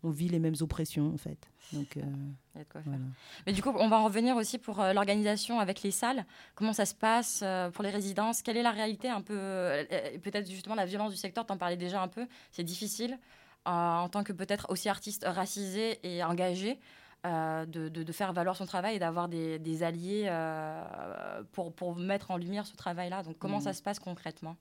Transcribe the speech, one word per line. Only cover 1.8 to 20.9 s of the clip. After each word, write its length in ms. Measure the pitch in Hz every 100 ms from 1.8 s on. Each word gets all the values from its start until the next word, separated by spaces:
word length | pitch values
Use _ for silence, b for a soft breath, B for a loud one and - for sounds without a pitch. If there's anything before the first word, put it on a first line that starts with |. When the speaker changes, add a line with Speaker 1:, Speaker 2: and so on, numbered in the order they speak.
| 143 -
Speaker 1:
euh, 40 | 143 139 139 139 _
Speaker 2:
Il 40 | 147
y 20 |
a 40 |
de 40 | 151
quoi 100 | 156
faire. 100 | 156
Speaker 1:
voilà. 120 | 135 131 127 B B -
Speaker 2:
Mais 60 |
du 100 | 196
coup, 80 | 247
on 140 | 220 214
va 100 | 220
en 60 |
revenir 320 | 220 202 233 247
aussi 220 | 220 247
pour, 220 | - 202
euh, 120 | 196
l'organisation 680 | 196 196 208 208 208 - 233
avec 220 | 196 202
les 80 | 202
salles. 340 | 190 233 269 190 B B
Comment 180 | - 214
ça 140 | 214 196
se 80 |
passe, 460 | - 220 226 233 -
euh, 280 | 196 185 180
pour 140 | 175
les 60 | 202
résidences ? 520 | 208 196 190 220 233
Quelle 140 | - 233
est 60 |
la 80 | 240
réalité 360 | 208 214 208 254
un 120 | 220
peu, 140 | 196 208
euh, 480 | 196 190 180 143 147
euh, 260 | - 139 156
peut-être 280 | 190 202 196
justement 240 | 190 185
la 120 | 220 185
violence 240 | 196 214
du 40 | 190
secteur, 260 | 196 185 226
t'en 100 | 196
parlais 180 | 175 175
déjà 260 | 180 196
un 60 | 185
peu, 180 | 202 247 B B
c'est 140 | -
difficile, 480 | 175 180 208 208 233 254 B B B B -
euh, 20 |
en 380 | 175 170 170 180
tant 160 | 208
que 80 | 202
peut-être 340 | 180 196 202 -
aussi 180 | 190 214
artiste 360 | 196 - 208 -
racisé 720 | 180 190 202 196 190 220 220
et 220 | 180 175
engagé, 540 | 170 175 185 180 196 269 B B B B 175
euh, 400 | 165 160 160 160
de, 240 | 165 160
de, 120 | 165
de 100 | 160
faire 200 | 165 196
valoir 240 | 180 175 175
son 80 |
travail 320 | 190 190 185 214
et 20 |
d'avoir 300 | 170 165 175
des, 300 | 170 160 160
des 240 | 160 160
alliés, 420 | 170 170 175 202 208
euh, 1120 | 165 160 156 156 160 -